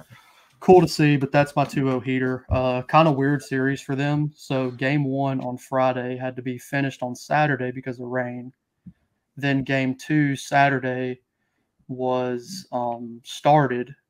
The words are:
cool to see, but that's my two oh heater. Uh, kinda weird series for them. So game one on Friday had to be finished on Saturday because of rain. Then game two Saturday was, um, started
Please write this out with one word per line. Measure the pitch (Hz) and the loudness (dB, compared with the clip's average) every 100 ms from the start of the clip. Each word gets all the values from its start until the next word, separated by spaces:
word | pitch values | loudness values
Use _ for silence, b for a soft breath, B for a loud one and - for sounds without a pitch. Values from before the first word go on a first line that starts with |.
| - b b b b _ | -14 b b b b _
cool | - 185 | 8 8
to | 165 | 8
see, | - 147 143 | 2 4 4
but | 135 | 2
that's | 147 139 151 | 2 2 0
my | 135 | -2
two | 151 135 | 0 -2
oh | 127 | -2
heater. | 120 131 131 127 - | -2 -2 0 -4 -2
Uh, | 131 127 123 | -2 0 -2
kinda | - 151 165 | 2 4 6
weird | 135 139 143 | 4 0 0
series | - 135 135 135 | -2 -2 -2 -2
for | - 135 | -4 -2
them. | 143 147 151 - | 0 0 -2 -6
So | - 135 131 | -4 -2 -2
game | 123 135 147 | -4 -2 0
one | 135 135 139 131 | 0 -2 -2 -4
on | 123 127 | -6 -10
Friday | - 131 131 123 123 127 | -6 0 0 0 -6 -6
had | 131 123 | -8 -8
to | |
be | 127 123 | -8 -10
finished | - 143 135 - | -6 -4 -4 -4
on | 123 123 | -8 -8
Saturday | - 147 151 131 127 | -2 0 2 0 -4
because | 131 131 127 | -6 -10 -10
of | 123 | -6
rain. | 127 123 123 123 _ _ _ - - _ _ _ - | -4 -6 -8 -14 _ _ _ -20 -20 _ _ _ -6
Then | 139 135 | -2 -2
game | 131 135 131 131 | 0 0 -2 -4
two | - 151 143 135 | 0 2 2 0
Saturday | - 143 143 135 131 127 127 127 _ _ _ _ _ _ - | 0 4 4 2 -2 -4 -6 -8 _ _ _ _ _ _ -14
was, | 127 127 127 127 123 120 - - | -6 -2 0 -2 -4 -8 -16 -8
um, | 127 120 117 120 117 - | -6 -4 -6 -10 -16 -16
started | - 147 151 131 123 123 - | -2 4 4 4 0 -6 -12